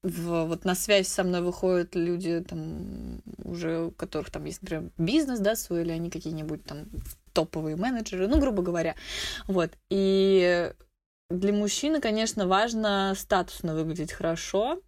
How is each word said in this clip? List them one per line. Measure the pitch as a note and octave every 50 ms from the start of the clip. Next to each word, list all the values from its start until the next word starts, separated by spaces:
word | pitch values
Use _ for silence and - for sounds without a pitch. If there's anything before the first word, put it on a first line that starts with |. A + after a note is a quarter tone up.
в, | - F#3+ E3 E3+ E3 E3+ E3+ E3+ E3
вот | D#3+ E3 D#3+ -
на | F#3 F3+
связь | F#3 - - G#3 G3 F#3+ -
со | - - F#3
мной | F3+ F3+ F3
выходят | F3 F3+ F3+ - - F#3 F#3 F3+ E3+ E3+ -
люди, | F#3 E3+ E3+ F3 F3 F#3+ E3+ E3 E3+ F3
там, | - F3 E3 D#3 D#3+ D#3+ D3+ C#3+ D3 D3 - - - - - - - - - -
уже | - F3+ E3+ F3 D#3+ E3 E3 E3
у | E3+
которых | - _ E3 D#3+ - D#3 C#3+ -
там | - D3+ D3+
есть, | D3+ E3+ -
например, | - F#3+ E3 D#3+ E3 E3+ -
бизнес, | - E3 E3 A#3+ D#4+ D#4 C4+ B3 A3+
да, | G3 G3+ A3+
свой, | A3+ - - F3+ E3+
или | E3 E3+
они | E3 E3 E3+ E3+
какие-нибудь | - D#3+ - D#3 D#3+ D#3 D#3 D3+ D#3 D3+ -
там | - C#3 D3 D#3 G3+ - - - - - _ _ _ _
топовые | - D#3+ D#3+ - D#3+ D#3 D#3 D#3
менеджеры, | E3 G3 B3+ C4 A#3 G#3+ - - F#3 F#3 G#3
ну, | C4+ D#4
грубо | C#4 C4+ G#3+ G3 F3+
говоря. | F3+ F3 E3+ E3 E3 - - - - - - - - - - -
Вот. | - G3 F#3 E3+ E3+ - _ _ _
И | F#3+ G3 G3 F#3+ F#3+ F#3+ F#3+ G3 F#3+ F#3 F3+ F3 F3 F3 E3+ - - _ _ _ _ _ _ _ _ _ _ _
для | F3 F3+ F#3+ G3+ G#3
мужчины, | G#3 G#3 G3+ - - - D4 D#4+ D4+
конечно, | - A3+ G#3+ G#3+ A3 A3 A3 A3 G3
важно | F3+ F#3 G3 A3 A#3+ A#3 A3 G#3+ G#3 G3+ G3 F#3+ F#3+ G3
статусно | F#3+ - - G#3 F#3 F3 - - - - F3 D#3
выглядеть | D#3+ D#3+ D#3+ D#3 - D3+ D#3+ -
хорошо | - - E3 E3 E3 - - - G3 G#3+ B3+ D#4+ F#4 _